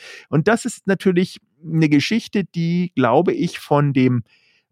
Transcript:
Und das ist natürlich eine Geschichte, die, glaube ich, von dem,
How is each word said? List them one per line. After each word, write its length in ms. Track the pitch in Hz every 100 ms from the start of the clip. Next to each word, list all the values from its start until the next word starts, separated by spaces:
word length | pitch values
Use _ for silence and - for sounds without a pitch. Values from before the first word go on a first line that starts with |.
| - - -
Und 200 | 147 160
das 160 | 226
ist 240 | 240 - -
natürlich 500 | 190 196 180 185 - _ _
eine 280 | 160 160 156
Geschichte, 540 | 147 - 226 - 214
die, 460 | 170 170 165 175 175 -
glaube 360 | 120 123 180
ich, 280 | 120 127 -
von 320 | - 147 143
dem, 320 | 135 127 123 - _ _ _ _